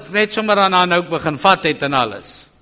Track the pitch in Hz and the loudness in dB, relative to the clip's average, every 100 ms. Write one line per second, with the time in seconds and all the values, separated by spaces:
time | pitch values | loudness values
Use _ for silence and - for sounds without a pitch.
0 | - 202 214 240 214 202 190 185 180 175 | -6 -2 -2 -2 0 2 4 4 2 0
1 | 156 160 156 143 196 185 165 139 143 139 | -2 -4 -4 0 2 2 0 -2 -2 0
2 | 117 98 - - - _ | 0 -4 -12 -14 -16 _